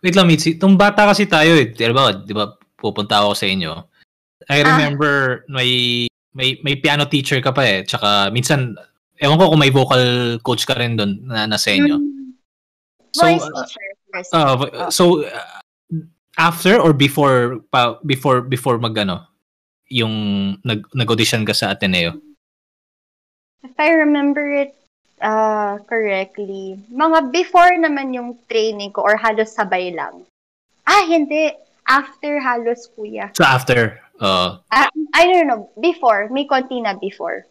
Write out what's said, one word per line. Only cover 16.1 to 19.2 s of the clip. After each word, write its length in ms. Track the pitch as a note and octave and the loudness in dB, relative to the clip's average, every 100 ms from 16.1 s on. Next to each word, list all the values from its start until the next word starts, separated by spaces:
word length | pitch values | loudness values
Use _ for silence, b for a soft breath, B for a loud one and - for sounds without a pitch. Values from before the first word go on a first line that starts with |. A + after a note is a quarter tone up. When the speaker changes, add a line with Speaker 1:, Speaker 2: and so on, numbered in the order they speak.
| _ _ - | _ _ -2
Speaker 1:
after 400 | E3 E3 F3+ A3+ | 0 0 2 4
or 140 | E3 | 4
before 720 | C#3+ C#3 C3+ C#3+ C3 A#2+ B2 _ | 4 2 2 2 2 0 -6 _
pa, 320 | C3+ A#2+ A2+ | 0 0 -2
before, 380 | D#3 C3 D3 B2+ | -6 -4 0 0
before 360 | B2 C3 C#3+ A#2+ | 0 -6 -2 -2
mag, 160 | A#2 A2 | -2 -2
ano, 300 | G2+ E2+ | -4 -4